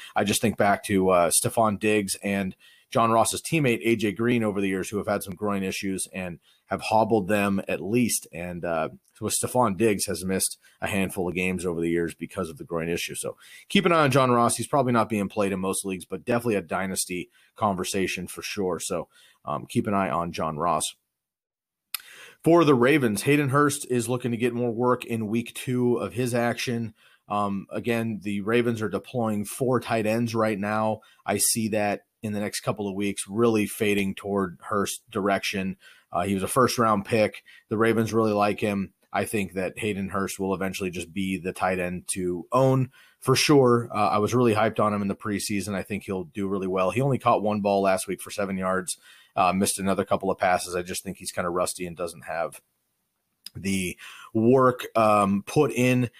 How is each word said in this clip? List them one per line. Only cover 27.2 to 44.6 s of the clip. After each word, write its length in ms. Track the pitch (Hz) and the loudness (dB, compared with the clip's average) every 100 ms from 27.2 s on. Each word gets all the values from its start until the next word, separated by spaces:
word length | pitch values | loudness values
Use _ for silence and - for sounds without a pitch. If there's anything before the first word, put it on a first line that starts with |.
| - | -6
Um, 400 | 104 101 98 - | -2 -2 -4 -6
again, 520 | 107 107 117 113 104 | -6 -2 -2 -2 -4
the 160 | 98 101 | -4 -4
Ravens 420 | 98 120 120 110 | 0 2 2 0
are 60 | 110 | -2
deploying 560 | 92 - 127 110 104 | -4 -6 -2 -2 -2
four 380 | 101 - 127 123 | -4 -4 0 0
tight 240 | 117 113 107 | 0 0 0
ends 280 | 113 120 | 0 0
right 240 | 113 110 104 | 0 0 0
now. 440 | 101 107 110 107 - _ - | -2 0 -2 -4 -8 _ -4
I 140 | 101 | 0
see 280 | - 120 110 | 0 0 0
that 360 | 107 104 98 _ _ | 0 0 -2 _ _
in 80 | 110 | -6
the 80 | 104 | -4
next 220 | 101 - | -4 -6
couple 260 | - 104 101 | -4 -4 -4
of 80 | 95 | -2
weeks 320 | 104 95 98 | -2 -4 -6
really 380 | 101 117 110 101 | 2 4 4 0
fading 500 | - 104 101 98 95 | 0 0 2 0 -4
toward 440 | 101 101 95 80 | -4 -2 -2 -6
Hurst's 400 | - 104 92 - _ | -4 -2 -2 -6 _
direction. 640 | 110 98 98 - 101 95 92 - - _ | -4 0 0 0 -4 -6 -8 -14 -20 _
Uh, 140 | - | -4
he 100 | 87 | 0
was 100 | 98 | -2
a 40 | 92 | 0
first-round 560 | - 120 - 113 104 | 2 2 2 2 2
pick. 400 | 98 113 104 - - - - | 2 2 2 0 -20 -20 -6
The 100 | 107 | 0
Ravens 360 | 113 110 107 | 2 2 2
really 180 | 110 110 | 2 2
like 300 | 104 104 98 | 2 2 0
him. 320 | 110 101 92 _ _ | -2 -2 -6 _ _
I 140 | 98 101 | -6 -2
think 280 | 107 92 | -2 -4
that 260 | 90 90 - | -4 -6 -4
Hayden 300 | 107 98 95 | -4 -4 -4
Hurst 300 | 98 95 - | -4 -4 -4
will 140 | 95 | -2
eventually 380 | 95 95 92 95 | -2 -2 -4 -6
just 200 | 87 85 | -6 -8
be 280 | 85 95 95 | -6 -4 -4
the 120 | 90 | -4
tight 280 | 90 92 92 | -4 -2 -2
end 280 | 90 90 - | -4 -6 -8
to 320 | 98 90 90 - | -4 -4 -4 -2
own 400 | 123 135 131 127 - - _ | 2 4 4 0 -6 -20 _
for 160 | - 127 | 0 2
sure. 540 | - 147 123 120 120 | 6 6 8 6 2
Uh, 180 | 104 104 | 0 2
I 100 | 107 | 2
was 160 | 104 117 | 2 4
really 180 | 120 | 4
hyped 260 | 104 | 4